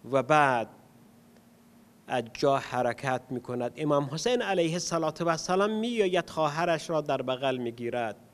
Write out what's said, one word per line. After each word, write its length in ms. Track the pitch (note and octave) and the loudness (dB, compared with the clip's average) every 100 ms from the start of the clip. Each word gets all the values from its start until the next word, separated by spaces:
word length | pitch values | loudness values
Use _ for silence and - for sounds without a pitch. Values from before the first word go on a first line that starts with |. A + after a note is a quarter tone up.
| A#2 | 0
و 100 | C3+ | -2
بعد 460 | B2 D3+ C#3+ B2 A2 - - - - - - - - _ _ - - - - | 4 6 6 2 -2 -12 -20 -20 -20 -20 -20 -20 -20 _ _ -20 -20 -20 -4
از 180 | B2+ A2+ | -4 -4
جا 240 | - C#3+ C3+ | 0 2 2
حرکت 680 | - B2+ A#2+ A#2 C#3 B2+ - | 0 0 0 0 -4 -4 -4
می‌کند. 420 | B2+ - B2 A#2+ - | -10 -6 -6 -6 -4
امام 280 | D3+ C#3+ C#3+ | 2 2 0
حسین 300 | D#3+ A#3 B3 | -2 0 0
علیه 300 | G3+ F#3 E3+ | 0 0 0
الصلاة 420 | F3 - E3+ D#3+ D3+ | -2 -2 -2 -2 -2
و 80 | E3+ | -2
السلام 420 | D#3+ - F#3 G3+ | -2 0 2 2
می‌آید 600 | G#3+ A#3 A#3 F#3+ F3+ E3+ | 0 -2 0 2 2 -2
خواهرش 600 | - D3+ D3 F3 D#3+ - | -2 0 2 0 0 0
را 100 | D#3+ | -2
در 220 | D3 C3+ | 0 -2
بغل 340 | B2+ B2 C3+ C3 | -2 0 0 0
می‌گیرد 600 | A#2+ A#2 A#2 A#2+ A2+ G#2 - | -4 -4 -4 -2 -4 -6 -18